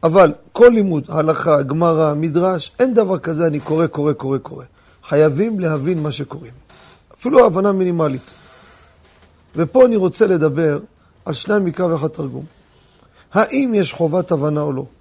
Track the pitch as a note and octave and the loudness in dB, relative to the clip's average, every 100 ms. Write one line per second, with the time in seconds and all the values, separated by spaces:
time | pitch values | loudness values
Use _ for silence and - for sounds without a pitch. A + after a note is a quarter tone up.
0 | E3 F3 E3 C#3+ - - A#3+ A3+ G3 D#3+ | 2 4 4 2 -14 6 6 8 0 -2
1 | C3+ D#3+ D#3 D3+ - D3 C#3 D3+ E3+ D#3+ | -4 -2 0 0 2 0 0 0 0 2
2 | D#3 D3 D#3+ D3+ F#3 F3+ - - C4 A#3 | 0 0 -2 0 0 -2 -8 -2 0 2
3 | G3+ F#3 - D#3 E3 D3 - D#3 E3 - | 0 -4 -4 -2 -2 -2 -4 -2 0 0
4 | D3 D3 C3+ C3+ - - C3 _ _ _ | -4 -4 -4 -6 -6 -20 -20 _ _ _
5 | - D3 D#3 C#3 A3 G#3+ E3+ D#3 C#3+ F3 | -4 2 2 2 -4 -2 -4 -4 -4 -4
6 | D3+ C#3 C#3 - - - _ - - - | -4 -8 -12 -14 -18 -20 _ -20 -20 -20
7 | _ - B3 C#4 A#3 F3 G3+ G3 F#3 E3+ | _ -10 2 4 4 4 0 0 -2 0
8 | D#3 C3 - - - - - - _ _ | -2 -4 -10 -20 -20 -20 -20 -20 _ _
9 | _ _ _ _ _ C#3+ E3+ C4 B3 A3+ | _ _ _ _ _ -6 -2 4 4 4
10 | F#3 - G3+ F3+ D#3 C#3+ D#3+ D3 - _ | -2 0 0 2 0 0 -2 -2 -8 _
11 | _ _ - D3+ - G#3 F#3 E3 F3+ D#3+ | _ _ -12 -10 -2 -2 -2 -4 -4 -2
12 | D3+ D#3 C#3 B2+ D#3 _ _ _ _ _ | -4 -6 -10 -10 -16 _ _ _ _ _
13 | _ _ _ G3 A3+ C4+ C4+ G#3 F#3 - | _ _ _ 0 0 0 0 0 -2 -2
14 | E3 F3+ F3 D#3+ D3 D3+ D3 C3 C3 _ | -2 -2 -2 -2 -2 -2 -4 -6 -10 _